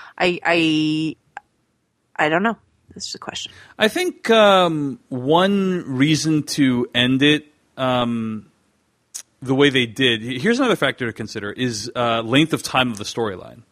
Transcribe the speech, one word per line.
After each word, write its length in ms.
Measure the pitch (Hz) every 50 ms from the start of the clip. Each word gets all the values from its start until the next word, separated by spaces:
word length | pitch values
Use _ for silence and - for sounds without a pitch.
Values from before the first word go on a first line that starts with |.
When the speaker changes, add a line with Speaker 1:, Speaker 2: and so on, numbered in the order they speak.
| - - - -
Speaker 1:
I, 220 | 180 180 180 - -
I, 720 | 165 170 170 165 160 156 156 156 156 156 156 160 156 - - _ _ - - - _ _ _ _ _ _ _ _ _ _ _ _ _ -
I 120 | - 160 151
don't 120 | 160 175
know. 140 | 202 233 202 - _ _ _ _ _ -
That's 160 | - 190 -
just 100 | - -
a 20 | -
question. 320 | - - - - - - - - - - -
Speaker 2:
I 120 | - 214 220
think, 420 | - 349 370 359 - - - -
um, 680 | 226 220 208 202 196 185 180 170 160 151 147 139 120 - _ -
one 760 | 135 123 123 139 156 170 185 196 202 196 190 185 180 175 - - 131
reason 480 | 123 139 156 156 131 135 160 156 151 -
to 440 | - - 147 139 131 123 120 123 - -
end 280 | 120 123 123 131 131
it, 240 | 143 147 151 147 - _ _ _ _ _ _
um, 720 | - 131 127 127 123 120 120 117 117 113 110 110 107 - _ _ _ _ _ _ _ _ _ _ _ _ _ - - - _ _ _
the 120 | 131 123 131
way 140 | 135 143 143
they 160 | 127 131 123
did, 360 | 117 104 - 135 123 117 107
he-, 160 | 110 123 - 127
here's 220 | 147 214 233 262
another 160 | 269 233 180
factor 280 | - 143 131 - - 127
to 60 | 113
consider, 380 | - - 110 - - 110 101 101
is, 400 | - - 127 123 113 101 107 123 -
uh, 260 | 123 120 117 113 113
length 300 | 113 110 123 143 160 151
of 100 | 151 123
time 300 | - - - 135 127 123
of 60 | 110 101
the 40 | 104
storyline, 580 | - - 120 113 104 92 - - 58 - 120 - _